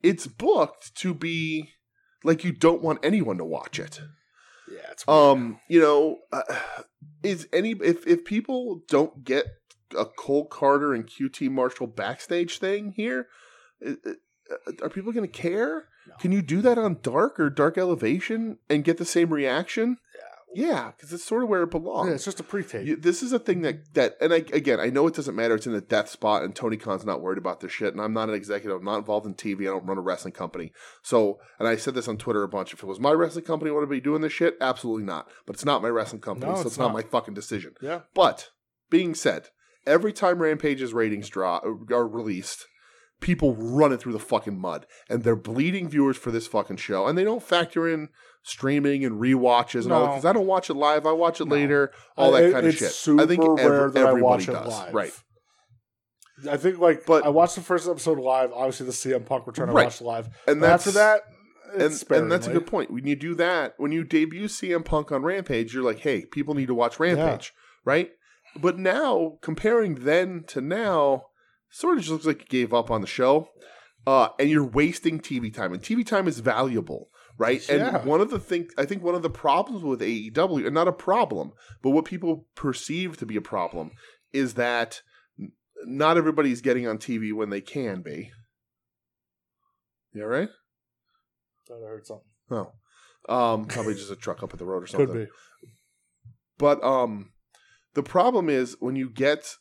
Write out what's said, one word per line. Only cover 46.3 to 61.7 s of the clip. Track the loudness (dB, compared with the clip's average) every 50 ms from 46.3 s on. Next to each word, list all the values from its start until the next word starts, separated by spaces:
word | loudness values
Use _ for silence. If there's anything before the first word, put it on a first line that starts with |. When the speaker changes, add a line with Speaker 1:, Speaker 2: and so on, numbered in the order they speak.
Speaker 1:
this | -4 -4 -6
fucking | -2 -4 -4 -2 -2 -8
show, | -10 -6 -4 -2 0 0
and | 0 0
they | 0 0
don't | 0 -2 -4 -2
factor | 0 0 0 0 0 -2 -2 -2 -2
in | -2 -4 -6 -10 _ _ _ -20 _ _ _
streaming | -16 -12 -4 -2 0 0 2 2 2 0 0 -2
and | -2 -2 0
rewatches | 2 4 4 4 6 4 4 4 2 2 -2 -4 0
and | 2
all | 4 4
that, | 4
Speaker 2:
No. | 2 0
Speaker 1:
'cause | 2 2
I | 2 4
don't | 4 2
watch | 2 2 0 0 -2
it | -2
live, | 2 2 4 4 4 2
I | 2 2
watch | 4 2 0 0 -2
it | -2
Speaker 2:
No. | 0 2
Speaker 1:
later, | 2 2 2 4 2 2 0 -2 -16 -20 _ _
all | 4 6 6
Speaker 2:
Uh, | 8 8
Speaker 1:
that | 8 8
Speaker 2:
it, | 6
Speaker 1:
kind | 6 4
of | 4 2
Speaker 2:
it's | 2
Speaker 1:
shit. | -2 -4
Speaker 2:
super | -4 -2 2 6 6 6 8
Speaker 1:
I |
think | 6 6 6 6
ev-, | 6 6 6 6 6
Speaker 2:
rare | 6 6 4 4
that | 4 6 6
I | 6
Speaker 1:
everybody | 6 6
Speaker 2:
watch | 6 6 4 4 2
it | -2
Speaker 1:
does. | -4 -4 -4
Speaker 2:
live. | -6 -6 -8 -8 -4 -2
Speaker 1:
Right. | -2 -2 -2 -8 -16 _ _ _ _ _ _ _ _ _ _ _ _ _ _ _ _ _ _ _ _ _ _ _ -14 -6 -4
Speaker 2:
I | -4
think, | 0 2 0 2 6
like, | 6 6 6 4 4
Speaker 1:
But | 6 6 6 6
Speaker 2:
I | 6
watched | 6 6 6 6 4
the | -6
first | -2 0 0 0 2
episode | -2 -4 -2 0 0 0 2
live, | 2 2 2 2 2 0 0
obviously | -2 -2 -2 -2 -4 -8
the | -8 -8
C | -6 -2 -2 -2
M | -2 -2
Punk | -2 -4 -4 -4
return | -6 -6 -4 -2 2
I | 4
Speaker 1:
Right. | 4 4
Speaker 2:
watched | 4 0 -6
live. | -6 -6 -6 -6 -6 -10 -14 -4 2
Speaker 1:
And | 2 2 6
Speaker 2:
But | 6 6
after | 6 6 4 2
Speaker 1:
that's, | 4 6 6 6 6 4 0
Speaker 2:
that, | -6 -20 _ _ _ _ _ -20 -8